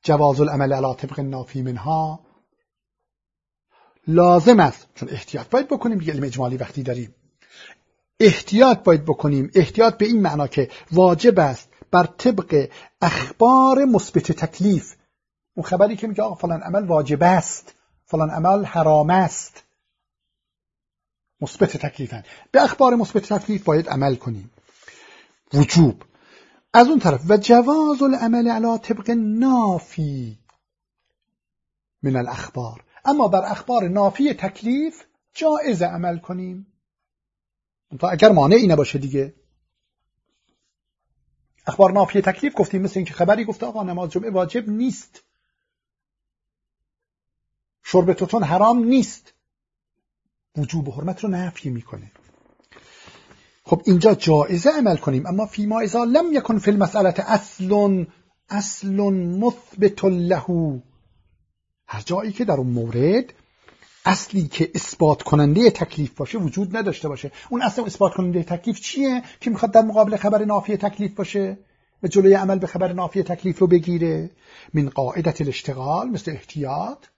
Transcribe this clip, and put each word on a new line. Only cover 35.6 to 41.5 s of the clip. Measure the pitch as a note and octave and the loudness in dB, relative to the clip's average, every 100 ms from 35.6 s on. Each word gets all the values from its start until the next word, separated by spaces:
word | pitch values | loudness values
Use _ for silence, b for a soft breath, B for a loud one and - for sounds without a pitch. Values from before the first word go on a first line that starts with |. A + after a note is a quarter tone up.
| D4 F#3+ | -2 -2
عمل | F3 E3+ F3 E3+ | -2 -4 -6 -6
کنیم، | F3 F3+ F#3 F#3 G3 _ _ _ _ _ _ _ _ _ _ _ _ C3 | -10 -12 -10 -14 -18 _ _ _ _ _ _ _ _ _ _ _ _ -6
تا | E3+ | -4
اگر | E3+ G#3+ | 2 4
مانعی | F3+ C#3+ A3+ G#3+ | 4 6 4 4
نباشه | D3+ C#3 C#3+ | 2 0 -4
دیگه. | C3+ C3+ C#3 _ _ _ _ _ _ _ _ _ _ _ _ _ _ _ _ _ _ _ _ _ _ | -6 -6 -6 _ _ _ _ _ _ _ _ _ _ _ _ _ _ _ _ _ _ _ _ _ _